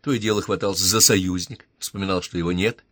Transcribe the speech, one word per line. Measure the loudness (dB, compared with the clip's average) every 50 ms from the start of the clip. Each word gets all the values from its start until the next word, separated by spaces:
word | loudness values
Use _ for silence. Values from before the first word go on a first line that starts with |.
то | -2 -2
и | -2 0
дело | 0 0 0 0
хватался | 0 -2 -4 -2 -2 -2 -2 0 0
за | 2 4 4
союзник, | 6 6 6 4 2 0 -4 -4 -6 -8 -12 -20 -20 _ _ _
вспоминал, | -12 -10 -8 -6 -2 -2 -2 -2
что | -2 -4 -6
его | -2 -2 0
нет | 0 0 0 -2 -2 -4 _ _